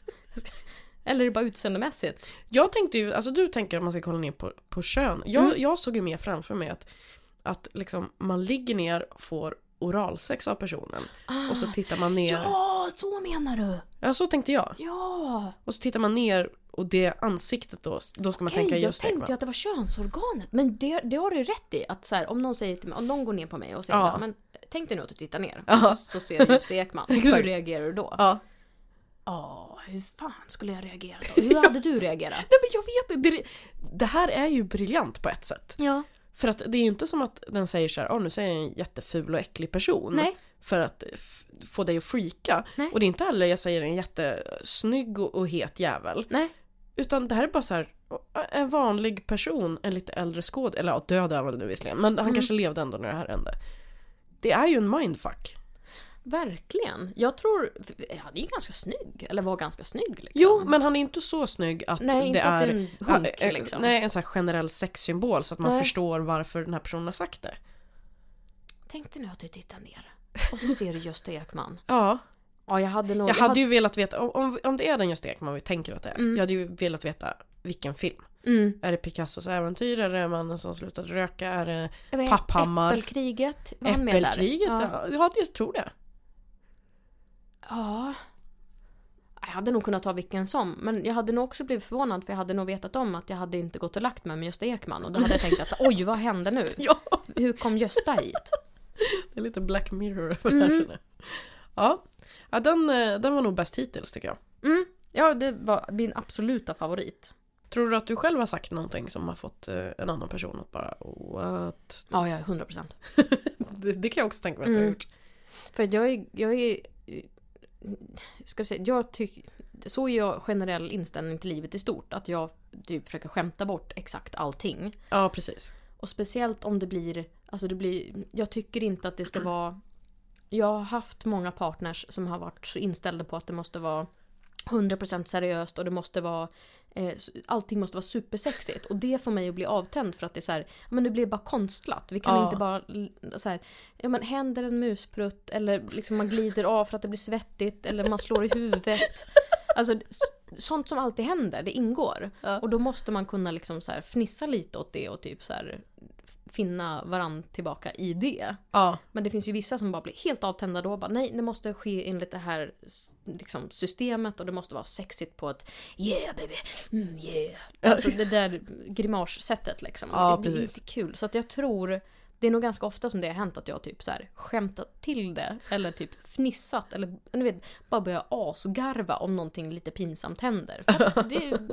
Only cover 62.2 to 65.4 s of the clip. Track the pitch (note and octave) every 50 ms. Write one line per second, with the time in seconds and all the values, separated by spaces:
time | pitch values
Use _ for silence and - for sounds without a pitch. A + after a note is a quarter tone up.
62.2 | C4+ - - F#3 - F3 F3 E3 E3 A#3 A3 G3+ F#3+ E3+ - - G3+ - F#3+ F3
63.2 | D#3+ - - - - G3+ D#3+ - - - - A3+ A#3 A#3+ A#3+ A3+ G#3+ G#3+ - F3+
64.2 | E3+ - - F#3 F3 F3 E3+ E3 D#3+ D#3+ - - F#3+ F#3 - - - - E3+ F3+
65.2 | A#3 B3 G3 C#3